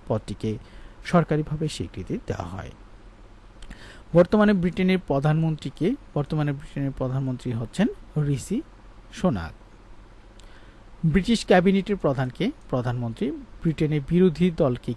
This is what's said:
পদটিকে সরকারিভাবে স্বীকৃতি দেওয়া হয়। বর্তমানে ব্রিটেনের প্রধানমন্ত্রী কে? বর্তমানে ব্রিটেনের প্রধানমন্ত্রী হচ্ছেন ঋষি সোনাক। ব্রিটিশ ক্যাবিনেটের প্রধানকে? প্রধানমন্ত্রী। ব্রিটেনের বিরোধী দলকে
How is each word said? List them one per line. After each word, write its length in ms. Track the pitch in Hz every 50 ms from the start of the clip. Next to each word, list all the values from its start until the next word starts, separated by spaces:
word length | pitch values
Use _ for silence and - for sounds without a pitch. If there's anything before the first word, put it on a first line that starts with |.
| - -
পদটিকে 500 | 117 110 - - 101 - - 110 107 107 - - - - - - - - -
সরকারিভাবে 640 | - - 175 160 - 160 151 151 - 151 151 160 151
স্বীকৃতি 500 | - - 92 - - - - - 240 240 -
দেওয়া 180 | - 98 - 87
হয়। 260 | 87 90 95 - - - - - - - - - - - - - - - - - - - - - - - - - - - - - - -
বর্তমানে 380 | 165 175 - - 214 214 208 214
ব্রিটেনের 460 | 185 170 180 165 - 185 185 190 185
প্রধানমন্ত্রী 720 | 180 - 143 139 139 151 156 160 160 160 160 147 - 143 -
কে? 180 | - 147 185 262 - - - -
বর্তমানে 380 | 151 143 - 165 156 147 147 143
ব্রিটেনের 380 | 139 151 - - 151 139 135
প্রধানমন্ত্রী 600 | 131 - 131 127 131 135 135 131 127 123 - 131 120
হচ্ছেন 360 | 117 120 - - - 190 269 403 - - - - 156 147
ঋষি 360 | 143 143 127 - - 185 254 - - - - - - - - - - -
সোনাক। 400 | - - 185 135 92 82 80 - - - - - - - - - - - - - - - - - - - - - - - - - - - - - - -
ব্রিটিশ 400 | 165 143 196 180 220 233 208 -
ক্যাবিনেটের 500 | - 208 185 170 196 190 196 185 - 208
প্রধানকে? 540 | 190 - 156 135 123 135 127 120 - 160 233 302 - - -
প্রধানমন্ত্রী। 600 | - 127 117 123 117 127 120 117 113 - 202 -
ব্রিটেনের 720 | 320 302 262 - - - - 170 151 - 160 147 156 151 135 -
বিরোধী 420 | 165 175 185 185 151 147 175 185
দলকে 440 | 165 165 170 135 123 120 - - 120